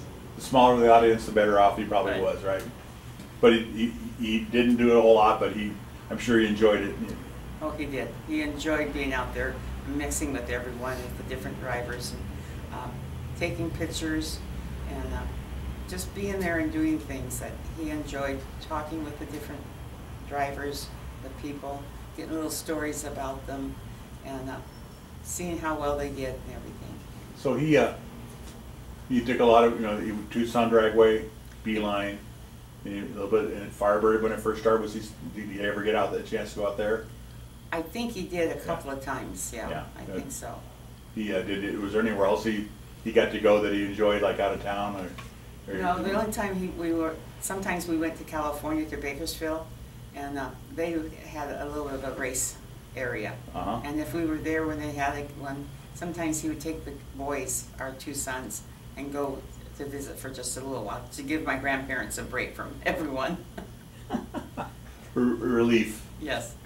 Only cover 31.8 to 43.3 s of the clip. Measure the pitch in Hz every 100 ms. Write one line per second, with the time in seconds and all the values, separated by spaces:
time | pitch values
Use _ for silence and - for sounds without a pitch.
31.8 | 104 202 101 104 - - - - - -
32.8 | - 151 131 104 98 107 104 104 101 -
33.8 | 101 104 110 110 110 104 113 107 113 110
34.8 | 104 110 - - - 104 98 98 101 101
35.8 | 104 107 98 92 - 110 104 110 101 101
36.8 | 107 110 - - - - - - - 165
37.8 | 160 233 240 185 170 175 160 143 165 165
38.8 | 139 135 139 131 - 90 - 117 101 -
39.8 | - - - 92 135 - 120 - - -
40.8 | - - - 113 104 95 92 98 98 107
41.8 | 98 107 113 101 98 107 113 104 104 -
42.8 | - - 113 110 107